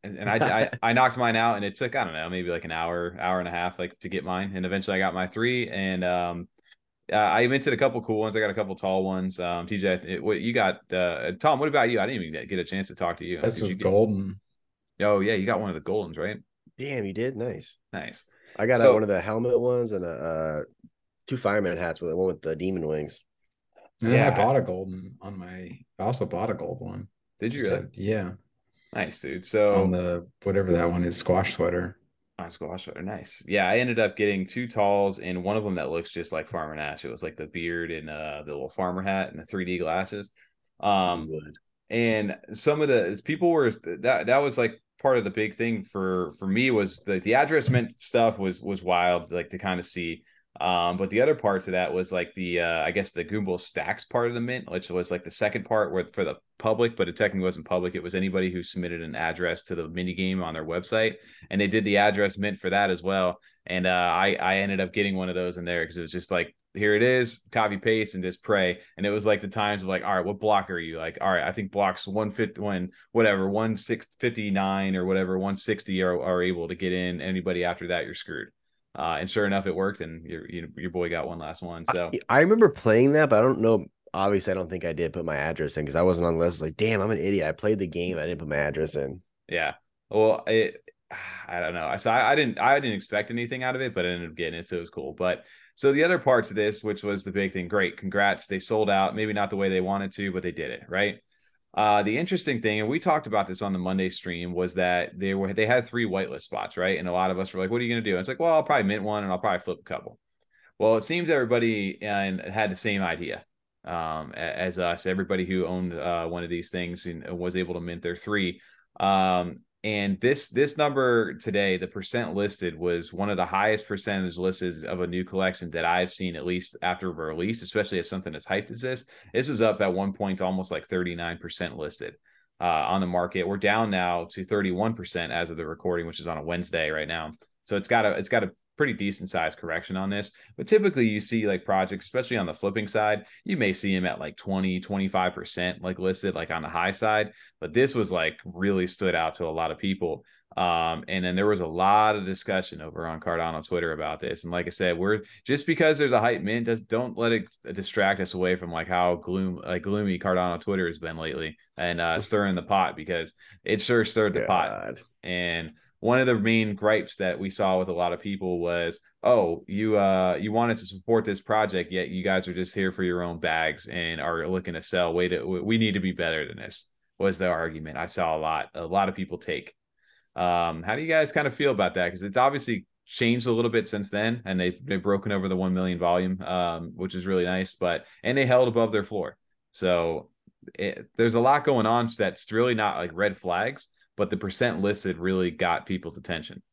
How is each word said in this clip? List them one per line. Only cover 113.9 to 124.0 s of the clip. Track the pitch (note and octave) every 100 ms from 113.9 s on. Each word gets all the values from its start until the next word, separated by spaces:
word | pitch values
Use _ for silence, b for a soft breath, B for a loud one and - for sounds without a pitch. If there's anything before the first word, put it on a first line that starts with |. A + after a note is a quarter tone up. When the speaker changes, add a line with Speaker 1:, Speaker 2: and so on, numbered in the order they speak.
| E2+ D#2+ D#2 D2+ -
Speaker 1:
a-, |
as | E2 - F#2 F2+
us, | F2 E2+ F#2
everybody | F#2 F2+ F#2+ F#2
who | F#2 E2+
owned, | F2+ F2+ E2+
uh, | D#2 E2+ E2
one | F2
of | E2+
these | F2 F2
things | F2+ F2 F2+ F2
and | E2 - F2
was | F2+ F2+
able | F2+
to | F2
mint | E2+ E2+
their | F2 F2
three. | - G#2 F2+ - b b b -
Um, | G2 G2 F#2+ F2+ F2 C#2 _ _ G#2+
and | G#2 G2+ G2
this, | B2 C#3 -
this | B2 C#3+ D#3
number | D3 C3+ B2+ A#2 G2+
today, | - - G2+ G2 F#2
the | F2+
percent | G2+ F#2+ A#2+ G2+ F#2+
listed, | G2+ - F2+ D#2+
was | F2 E2+ D2+
one | F2+ G2+
of | F#2+
the | E2+
highest | F#2+ G#2 G#2+ -
percentage | G2+